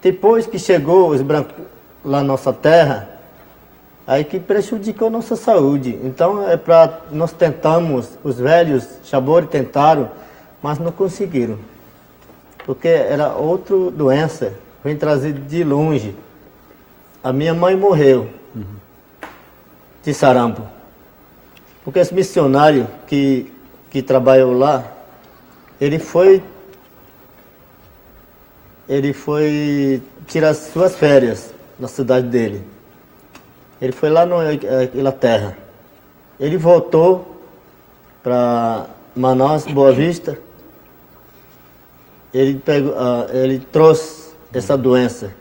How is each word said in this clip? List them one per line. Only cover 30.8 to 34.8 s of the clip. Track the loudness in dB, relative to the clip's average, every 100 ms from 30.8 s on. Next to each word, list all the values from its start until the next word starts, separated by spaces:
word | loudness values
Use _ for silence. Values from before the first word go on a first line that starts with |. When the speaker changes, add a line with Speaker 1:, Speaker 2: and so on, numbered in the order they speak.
| -2
Speaker 1:
férias | 2 4 4 4 -4 -12 -20 -20 -16
na | -14
cidade | -8 -2 0 0
dele. | -2 -2 -6 -14 -20 _ _ _ _ _ -20 _ _ _ _
Ele | -8
foi | -4 0
lá | 2
no, | 2 2
eh, | -2 -4 -2 -2